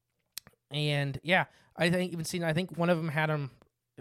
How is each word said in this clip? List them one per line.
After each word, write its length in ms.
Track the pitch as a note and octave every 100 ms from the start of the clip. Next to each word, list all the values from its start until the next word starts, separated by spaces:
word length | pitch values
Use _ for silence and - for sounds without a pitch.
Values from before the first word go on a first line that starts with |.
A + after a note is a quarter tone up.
| _ _ _ - - _ -
and 480 | C#3+ D3 C#3+ C#3 C3+
yeah, 220 | D#3 F3+ D3 - _ -
I 140 | F3
think 220 | F3+ F3+
even 120 | E3+ D#3+
seen, 180 | F3+
I 100 | E3
think 240 | D#3 F#3 -
one 120 | E3+
of 80 | E3+
them 120 | D#3+
had 200 | D3 D#3
him, 220 | D3+ C#3 - _ _ _ -